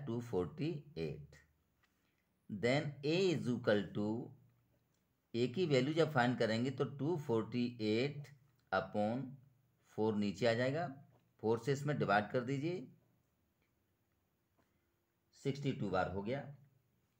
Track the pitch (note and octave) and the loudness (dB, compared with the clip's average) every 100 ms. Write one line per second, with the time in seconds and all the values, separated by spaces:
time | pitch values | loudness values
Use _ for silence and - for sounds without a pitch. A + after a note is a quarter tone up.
0 | - A#2 A#2 F#2 F2+ - C#3+ D3+ - - | -2 -6 -2 -2 -2 -2 -4 -4 -10 -6
1 | D#2+ C2+ D2 - _ _ _ _ _ _ | -6 -6 -14 -20 _ _ _ _ _ _
2 | _ _ _ _ _ G#2+ A2+ C3+ D#3 D3 | _ _ _ _ _ -2 2 2 0 -4
3 | C#3 E3+ F#3+ C#3+ G#2+ A#2+ B2 G#2 F#2 - | 0 2 2 2 0 -2 2 2 2 -4
4 | G#2 A2+ C3+ - _ _ _ _ _ _ | -2 -2 -6 -14 _ _ _ _ _ _
5 | _ _ _ A#2 B2 B2+ F3+ C3+ B2+ D#3 | _ _ _ 0 0 2 4 4 4 4
6 | D#3 C#3 B2 A#2+ A#2 A2 B2+ C3+ C3+ - | 2 4 4 4 2 2 0 0 -4 -2
7 | C#3 F3 - A2+ A2+ B2 A#2+ A#2+ A2 A2 | -2 -2 0 0 0 -2 -2 -2 0 2
8 | C3+ D3 C#3+ - _ _ _ F#2+ F#2+ G#2+ | 0 -4 -12 -18 _ _ _ -2 0 -2
9 | G#2 A#2+ C3+ - - _ _ _ _ - | 0 -2 -6 -12 -20 _ _ _ _ -2
10 | A2 G#2 G#2 F#2 A#2+ A#2 B2+ C#3+ F3 - | 0 2 0 0 2 2 2 0 -4 -8
11 | - _ _ _ G#2+ A2+ - C#3 C#3+ C3 | -18 _ _ _ 0 0 0 -2 0 0
12 | F#2+ G2+ G#2 B2+ A#2+ C#3 D3+ F3+ - - | 4 4 4 -2 -2 -2 -2 -4 -8 -18
13 | _ _ _ _ _ _ _ _ _ _ | _ _ _ _ _ _ _ _ _ _
14 | _ _ _ _ _ _ _ _ _ _ | _ _ _ _ _ _ _ _ _ _
15 | _ _ _ _ C#3 C3+ C#3+ A#2+ G2+ F#2 | _ _ _ _ -6 -2 -2 -2 0 0
16 | F2 F#2 G2+ C3+ - - - _ _ _ | 0 -2 -4 -6 -6 -16 -20 _ _ _
17 | _ _ | _ _